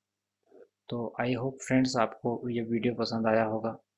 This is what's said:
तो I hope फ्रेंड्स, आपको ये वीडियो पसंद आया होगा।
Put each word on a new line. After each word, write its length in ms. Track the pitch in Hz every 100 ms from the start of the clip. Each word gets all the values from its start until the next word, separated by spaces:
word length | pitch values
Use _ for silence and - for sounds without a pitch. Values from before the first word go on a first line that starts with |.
| _ _ _ _ _ - - _ -
तो 260 | 120 113 -
I 60 | 123
hope 320 | 120 131 131 -
फ्रेंड्स, 300 | 131 131 127
आपको 520 | 110 - 123 120 123
ये 140 | 120
वीडियो 320 | 113 113 120
पसंद 320 | 117 113 117 113
आया 180 | 110
होगा। 340 | 110 110 113 - _